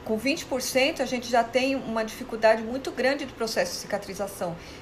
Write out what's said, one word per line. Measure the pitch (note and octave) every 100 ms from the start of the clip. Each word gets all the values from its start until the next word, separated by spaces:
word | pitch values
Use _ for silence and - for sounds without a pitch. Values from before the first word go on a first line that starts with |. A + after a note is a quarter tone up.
com | - A3
vinte | A#3+ E4
por | - C4
cento | A#3+ C4 C4+ E4
a | B3+
gente | B3 A#3
já | A#3+
tem | A#3 C4 C4 C4+
uma | A#3+ A3+
dificuldade | A3 - A#3 A3 A3 A3+
muito | A3 B3+ F4
grande | - B3+ C#4+ C#4
do |
processo | - A3+ A3 F#3
de | -
cicatrização. | - G3+ G3 F#3 G3 - F3+ E3 - -